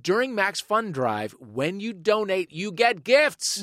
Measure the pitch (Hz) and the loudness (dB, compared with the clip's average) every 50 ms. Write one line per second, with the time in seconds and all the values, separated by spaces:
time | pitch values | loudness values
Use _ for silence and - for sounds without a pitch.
0 | _ - 190 226 254 269 247 208 190 196 196 - - _ 208 220 226 208 165 135 | _ 0 0 0 0 -2 0 0 0 0 0 -6 -6 _ 0 0 0 -2 -4 -2
1 | 127 113 107 104 107 107 - - 135 110 104 120 135 160 190 202 202 226 220 180 | -2 0 0 -2 -4 -6 -10 -14 -20 -12 -6 -4 -4 -4 -4 -6 -8 -8 -10 -4
2 | 160 214 208 214 214 196 190 190 180 - - 160 185 214 180 160 233 240 233 175 | 0 0 2 2 0 -2 -2 -2 -2 -6 -8 -8 -8 -8 0 2 2 2 2 0
3 | 131 208 247 285 302 285 - _ - - - - | 2 4 4 4 4 2 0 _ -6 -6 -6 -6